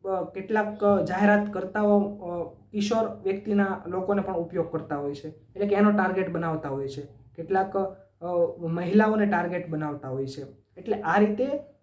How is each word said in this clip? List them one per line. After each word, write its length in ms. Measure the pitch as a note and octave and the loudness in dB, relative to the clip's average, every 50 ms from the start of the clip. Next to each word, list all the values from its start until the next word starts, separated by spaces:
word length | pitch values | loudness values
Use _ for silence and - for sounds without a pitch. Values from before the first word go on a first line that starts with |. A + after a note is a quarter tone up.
| - | -4
અ, 180 | F#3+ F#3+ F#3 D#3+ | -4 -4 -4 -4
કેટલાક, 600 | - - G3 G3 - A3 G#3+ G#3 G#3 G#3 - G#3 | -6 -8 -12 -8 -2 -2 0 0 -2 -2 0 4
અ, 180 | G3+ G3+ F#3+ | 4 4 4
જાહેરાતકર્તાઓ, 960 | D#3+ - F3+ F#3 G#3 G#3 G#3 G#3 G#3 - - F#3 F#3 - - G#3+ G#3 G#3 G#3 G3+ | 2 0 0 4 6 6 6 6 4 0 -4 -4 -6 -4 -2 0 4 6 6 6
અ, 540 | G3 G3+ - - F#3 F3 F3 F3 E3+ - - - - _ | 4 2 -4 -8 -8 -8 -6 -6 -6 -8 -10 -18 -20 _
કિશોર 520 | - G#3 G3+ G#3 A#3 A3+ A3+ G#3 G#3 - - | -4 -4 -2 0 0 0 0 -2 -4 -6 -4
વ્યક્તિના 580 | F#3+ G3 G3 - A3 G#3 G3+ G3 G3 F#3 - - | -4 -4 -2 -2 0 2 2 2 2 -2 -6 -6
લોકોને 340 | F3 F3+ F#3 F#3 F#3+ G3+ G3+ | -6 -6 -4 -2 0 0 0
પણ 120 | F#3+ G3 F#3+ | 0 -2 -4
ઉપયોગ 380 | E3+ E3+ E3 F3+ F3 D#3+ E3 | -4 -4 -4 -4 -4 -4 -2
કરતા 240 | - D#3 C3+ - D3+ | -4 -8 -6 -4 -6
હોય 200 | C#3+ C#3+ C#3+ C#3+ | -4 -4 -6 -8
છે, 120 | - - | -8 -12
એટલે 400 | D#3 D3+ - - _ - F#3+ G3+ | -14 -16 -16 -20 _ -6 -4 0
કે 80 | G3+ G3+ | 0 4
એનો 160 | G3+ G#3 G#3 | 6 6 6
ટાર્ગેટ 400 | G#3 G#3 G#3+ - F#3 F#3+ F#3+ F3 | 6 4 2 2 0 0 -2 -2
બનાવતા 380 | E3+ E3 E3+ E3 D#3+ D3+ - C#3 | -2 -4 -2 -2 -4 -4 -4 -6
હોય 180 | C3+ C#3 C#3 | -6 -6 -6
છે. 140 | C#3 C3+ C#3 C#3+ - - - - - _ | -6 -8 -10 -12 -14 -16 -20 -20 -20 _
કેટલાક, 420 | - D#3+ - G3 F#3+ F#3+ G3 - G3 G3 G3 F#3+ - - _ _ _ | -14 -4 0 0 0 0 0 0 -2 -2 -2 -6 -12 -20 _ _ _
અ, 360 | E3+ F3 F3+ F3 E3+ - - - | -8 -4 0 2 2 0 0 -4
મહિલાઓને 680 | E3+ E3 E3 F3 F3 E3+ G3 G#3 G#3+ G#3+ G#3+ G#3+ G#3 | -4 -4 -2 -2 -2 4 6 6 6 6 4 2 2
ટાર્ગેટ 440 | G3+ F#3+ F3 F3 E3+ F3+ F3 - D#3+ | 2 2 0 0 0 -4 -6 -6 -4
બનાવતા 400 | D#3+ D#3 D#3 D3+ C#3+ C#3 - C3+ | -4 -4 -4 -4 -6 -8 -8 -8
હોય 180 | C3 C3+ C3+ | -6 -4 -6
છે. 140 | C3 - - C3+ - - _ _ _ _ | -6 -8 -10 -14 -14 -16 _ _ _ _
એટલે 240 | F#3 - A3+ G3+ - | -14 -6 -4 -4 -2
આ 160 | - D#3+ F3 | 0 2 4
રીતે 460 | G#3 G#3 G#3 G#3 G#3+ B3+ C#4 C#4+ C#4+ - - _ _ | 6 4 4 4 0 0 -2 -2 -6 -6 -12 _ _